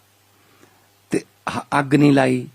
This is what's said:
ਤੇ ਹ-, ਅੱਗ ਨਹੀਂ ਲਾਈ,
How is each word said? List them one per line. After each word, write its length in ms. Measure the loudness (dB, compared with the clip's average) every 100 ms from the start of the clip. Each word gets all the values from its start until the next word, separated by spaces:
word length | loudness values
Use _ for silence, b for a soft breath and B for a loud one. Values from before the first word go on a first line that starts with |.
| _ _ _ _ b b b b b _ _
ਤੇ 140 | -8 -8 _ -12
ਹ-, 300 | -10 -4 -4
ਅੱਗ 160 | 0
ਨਹੀਂ 180 | 2 4
ਲਾਈ, 360 | 4 2 -2 -8